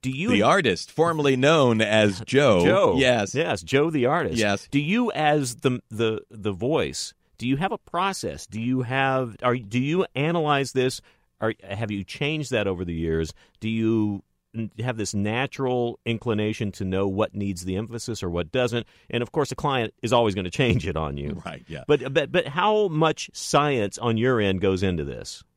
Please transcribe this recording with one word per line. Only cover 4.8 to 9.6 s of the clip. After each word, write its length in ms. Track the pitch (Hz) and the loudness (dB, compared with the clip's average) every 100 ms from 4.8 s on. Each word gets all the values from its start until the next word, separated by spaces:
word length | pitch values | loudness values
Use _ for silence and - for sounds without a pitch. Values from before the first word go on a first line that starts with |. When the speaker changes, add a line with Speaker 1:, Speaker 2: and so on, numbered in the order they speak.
| 147 220 240 | 0 0 0
Speaker 1:
as 460 | - 151 151 131 120 | 0 2 2 0 -2
the, 220 | 131 123 _ | -2 -2 _
the, 320 | 110 113 110 - | -2 -2 -2 -8
the 200 | 110 104 | -6 -6
voice, 600 | 92 117 156 78 67 - _ _ _ | -4 -2 0 -2 -6 -12 _ _ _
do 100 | 120 | -2
you 100 | 135 | -2
have 140 | 190 | -2
a 60 | - | -6
process? 720 | _ 170 190 190 92 71 - | _ -4 -4 -4 -8 -10 -12
Do 120 | 107 | -8
you 220 | 117 131 | -4 -2
have, 560 | 120 131 135 131 127 98 | -2 -2 0 0 -4 -4
are, 120 | 123 | -2
do 240 | 123 | -2